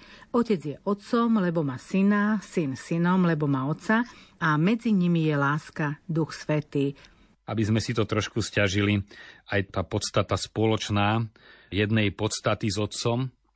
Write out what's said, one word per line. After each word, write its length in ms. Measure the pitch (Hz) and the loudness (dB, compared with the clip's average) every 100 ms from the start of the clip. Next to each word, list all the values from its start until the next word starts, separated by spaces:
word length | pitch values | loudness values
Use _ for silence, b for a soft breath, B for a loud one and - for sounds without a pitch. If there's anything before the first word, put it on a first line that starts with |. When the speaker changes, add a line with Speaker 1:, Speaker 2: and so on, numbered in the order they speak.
| B B B 240 | B B B 0
Speaker 1:
Otec 240 | 233 180 | 2 0
je 160 | 147 131 | -2 -6
otcom, 560 | 202 202 - 240 233 220 | -4 -4 -2 0 2 2
lebo 240 | 175 170 | 2 0
má 160 | 139 127 | -2 -6
syna, 640 | - 190 202 208 208 214 | -2 2 4 2 2 -2
syn 320 | - 190 139 139 | -2 -4 -2 -6
synom, 480 | - 170 175 185 | -4 0 2 4
lebo 240 | 175 156 143 | 4 2 2
má 160 | 135 135 | 0 0
otca 320 | 160 - 226 240 B B _ | -4 0 0 0 B B _
a 160 | 165 151 | 0 2
medzi 320 | 180 233 233 | 2 2 2
nimi 400 | 196 175 170 156 | 2 4 2 2
je 40 | 143 | 2
láska, 480 | 139 151 - - 147 151 | 0 -2 -6 -4 -4 -4
Duch 320 | - 165 151 - | -4 -2 -2 -6
Svätý. 640 | - 151 - 143 139 B B B B _ - | -2 -2 -2 -2 -2 B B B B _ -6
Speaker 2:
Aby 160 | 110 | -2
sme 160 | 104 110 | 2 0
si 80 | - | 0
to 160 | 113 101 | -2 0
trošku 320 | 107 - 113 | -2 -2 -4
sťažili, 640 | - 107 101 101 101 104 98 B B B - | -2 0 0 2 2 2 -2 B B B -4
aj 240 | 101 92 101 | -2 -2 -6
tá 80 | |
podstata 520 | 90 104 - 110 - 98 | -4 -4 0 0 0 -2
spoločná 920 | - 107 110 110 - 101 101 113 113 B B B B | -4 0 0 0 0 0 2 0 -2 B B B B
jednej 400 | 95 104 110 104 | -2 2 2 0
podstaty 600 | - 107 - 123 107 110 | 0 -4 -2 -2 0 -2
s 80 | 98 | -2
otcom, 520 | 101 - 120 120 131 - _ | -4 -4 -2 -2 -4 -10 _